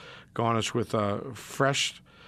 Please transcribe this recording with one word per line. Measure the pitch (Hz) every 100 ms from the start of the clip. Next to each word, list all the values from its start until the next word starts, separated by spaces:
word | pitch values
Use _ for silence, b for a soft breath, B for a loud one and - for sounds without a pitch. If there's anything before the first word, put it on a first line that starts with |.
| B B B
garnished | - 117 113 104 123
with, | 107
uh, | 110 104 101 139
fresh, | 110 - - 139 131 - - B B